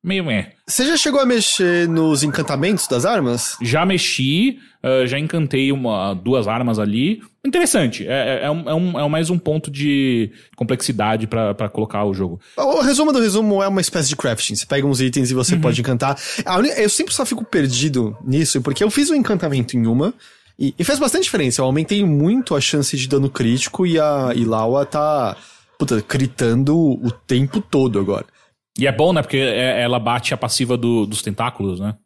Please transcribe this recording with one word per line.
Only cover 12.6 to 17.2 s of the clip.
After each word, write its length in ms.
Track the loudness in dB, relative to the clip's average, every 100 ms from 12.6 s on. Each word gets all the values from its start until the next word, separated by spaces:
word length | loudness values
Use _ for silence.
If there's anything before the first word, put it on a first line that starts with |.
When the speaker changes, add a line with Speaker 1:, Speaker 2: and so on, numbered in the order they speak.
| 0 2
Speaker 2:
resumo 300 | 2 2 2
do 80 | 2
resumo 420 | 2 2 2 2
é 60 | 2
uma 120 | 0
espécie 280 | 0 -2 -2
de 80 | -2
crafting. 380 | -2 -2 -4
Você 120 | -6 -2
pega 200 | 0 0
uns 140 | 0
itens 300 | 0 0 0
e 40 |
você 200 | 0 0
Speaker 1:
Uhum. 60 | 2
Speaker 2:
pode 180 | 2 0
encantar. 360 | 0 0 -2 -4 -6 -8
A 140 | -2 2
uni-, 120 | 2 2
eu 120 | 0
sempre 240 | 0 -2
só 100 | -2